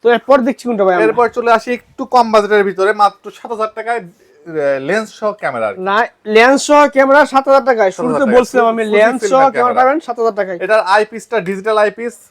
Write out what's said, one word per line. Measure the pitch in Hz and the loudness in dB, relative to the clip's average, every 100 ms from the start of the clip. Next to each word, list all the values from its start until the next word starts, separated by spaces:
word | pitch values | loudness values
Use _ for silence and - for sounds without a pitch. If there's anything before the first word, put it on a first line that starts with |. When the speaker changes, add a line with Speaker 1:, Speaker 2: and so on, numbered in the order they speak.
Speaker 1:
তো | 226 233 | 2 0
এরপর | - 277 240 | 2 0 2
দেখছি | 240 240 | -4 -6
কোনটা | 226 190 | -2 0
ভাই | 180 | 2
আমরা? | 220 | 0
Speaker 2:
এরপর | 220 233 247 | 0 -2 -2
চলে | 233 226 | 0 0
আসি | 247 247 | 0 -8
একটু | _ _ 262 | _ _ -2
কম | 254 233 | 0 2
বাজেটের | 214 202 208 196 | 2 2 0 0
ভিতরে, | 185 190 214 | 0 -2 2
মাত্র | 208 - 208 - | 0 -2 -20 -18
সাত | 226 226 | -12 -8
হাজার | 220 220 | -8 -8
টাকায় | 220 233 180 _ _ _ 170 | -8 -8 -8 _ _ _ -12
আহ, | 160 139 135 | -4 -2 -2
লেন্স | 135 202 214 | -2 -4 -4
সহ | - 214 | -8 -8
ক্যামেরা | 208 160 127 107 | -6 -6 -4 -6
আর | |
কি। | 190 | -6
Speaker 1:
না, | 185 202 233 _ 214 | -2 -2 -2 _ 0
লেন্স | 214 240 277 | 4 4 2
সহ | - 294 294 | 2 4 4
ক্যামেরা | 269 269 277 269 | 2 4 4 4
সাত | 269 269 | 0 2
হাজার | 269 254 | 2 2
টাকায়। | 233 196 | 0 0
শুরুতে | 185 170 | -2 -4
Speaker 2:
সাত | |
হাজার | 285 269 | -2 2
টাকা। | 247 | 2
Speaker 1:
বলছিলাম | 240 254 233 | 2 0 0
আমি, | 226 | 0
Speaker 2:
ফুজি | 220 | 0
Speaker 1:
লেন্স | 208 220 | 2 2
Speaker 2:
ফিল্মের | 262 392 | 0 -2
Speaker 1:
সহ | |
Speaker 2:
ক্যামেরা। | 262 269 | 2 2
Speaker 1:
ক্যামেরা | 214 247 233 | 0 -2 2
পাবেন | 262 302 | 0 0
সাত | - 233 | -6 -4
হাজার | 226 208 | -4 -2
টাকায়। | 190 175 | -6 -6
Speaker 2:
এটার | 190 214 | 0 0
আইপিসটা | 180 202 214 226 - 226 | 2 0 0 -6 -6 -6
ডিজিটাল | 175 190 202 214 | -4 -6 -2 0
আইপিস | 208 202 233 - _ | 0 -2 -12 -12 _